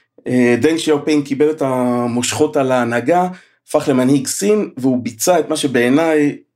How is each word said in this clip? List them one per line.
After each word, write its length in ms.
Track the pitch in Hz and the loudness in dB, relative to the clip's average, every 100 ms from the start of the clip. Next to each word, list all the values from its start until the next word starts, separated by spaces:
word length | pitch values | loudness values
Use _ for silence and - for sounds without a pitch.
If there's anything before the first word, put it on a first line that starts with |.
| _ _ - | _ _ -2
אה, 280 | 127 120 120 | 2 2 4
דנג 160 | 151 160 | 2 2
שיאופינג 480 | 160 147 156 147 143 | 0 0 2 0 0
קיבל 260 | 135 151 | 0 0
את 100 | 156 | 0
המושכות 960 | 135 127 123 120 120 120 123 147 151 147 | -2 -2 0 -2 -2 -4 -4 0 0 0
על 140 | 131 | 0
ההנהגה, 560 | 127 117 120 123 175 180 180 _ _ - | 0 0 -2 0 0 0 -6 _ _ -4
הפך 180 | 151 151 | -2 2
למנהיג 400 | 127 127 143 - | 2 2 0 -2
סין, 420 | - 202 214 - - | -2 0 0 -2 -2
והוא 260 | 131 127 | -2 0
ביצע 360 | 113 107 180 170 | -4 -4 0 0
את 100 | 147 | 0
מה 80 | 156 | -4
שבעיניי, 800 | 139 131 120 143 165 151 147 - _ | -2 0 2 2 2 2 0 -4 _